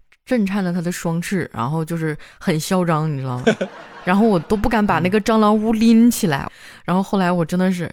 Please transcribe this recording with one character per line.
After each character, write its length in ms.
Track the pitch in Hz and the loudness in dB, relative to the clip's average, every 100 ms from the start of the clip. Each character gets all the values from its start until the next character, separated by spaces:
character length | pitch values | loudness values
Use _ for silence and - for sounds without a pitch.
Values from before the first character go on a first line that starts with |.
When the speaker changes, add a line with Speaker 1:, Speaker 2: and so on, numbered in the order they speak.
| _ _ - | _ _ -4
Speaker 1:
震 180 | 254 | -2
颤 200 | 190 202 | 0 -2
着 80 | 180 | -2
它 80 | 180 | -4
的 100 | 170 | -4
双 320 | 185 170 165 | -6 -4 -4
翅， 260 | - 190 - | -4 -4 -6
然 160 | 113 117 | -6 -4
后 140 | 160 | -4
就 120 | 156 170 | -4 -4
是 220 | 160 147 - - | -6 -8 -12 -8
很 180 | - 160 | -4 -2
嚣 260 | - 185 | -2 -2
张， 240 | 170 156 156 | 0 0 -2
你 120 | 139 | -4
知 40 | |
道 140 | 131 123 | -6 -2
吗？ 60 | 220 214 196 | -2 -2 -4
Speaker 2:
<laughs> 280 | - - - | -12 -20 -6
Speaker 1:
然 140 | - 196 | 0 2
后 80 | 226 | 4
我 100 | 180 | 2
都 160 | - 214 | 0 0
不 120 | 226 | 0
敢 160 | 226 | 0
把 140 | 202 165 | 2 0
那 100 | 180 | 0
个 120 | 214 | 0
蟑 180 | 202 220 | 2 2
螂 180 | 214 220 | 4 2
屋 160 | 220 | 0
拎 380 | 220 226 226 240 | 2 4 6 6
起 160 | - 180 | 4 0
来， 120 | 139 | -2
Speaker 2:
嗯。 120 | - - - - | -4 -12 -20 -12
Speaker 1:
然 120 | - 185 | -4 -2
后 40 | |
后 160 | 190 202 | 0 0
来 140 | 175 | 0
我 140 | 180 | 0
真 120 | 160 180 | 0 0
的 140 | 185 | 0
是 180 | 180 160 | -2 -6